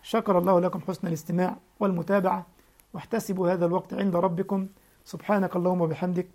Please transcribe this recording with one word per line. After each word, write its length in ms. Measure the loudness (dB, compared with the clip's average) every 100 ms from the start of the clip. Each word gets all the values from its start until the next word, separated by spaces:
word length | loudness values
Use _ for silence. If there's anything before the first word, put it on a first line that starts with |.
شكر 360 | -2 -2 2 2
الله 220 | 4 4
لكم 200 | 2 -4 -8
حسن 180 | -6 -4
الاستماع 500 | -6 -2 0 0 -4 _ _
والمتابعة، 640 | 0 0 0 2 2 -2 -6 _ _ _ _
واحتسبوا 580 | -14 -4 -4 -2 0 2
هذا 140 | 2 2
الوقت 280 | 0 -2
عند 220 | -2 0 2
ربكم. 500 | 0 0 -2 -2 -4 -10 _ _
سبحانك 520 | -16 -14 0 2 2 0
اللهم 240 | 0 2
وبحمدك 480 | 0 0 -2 -2 -4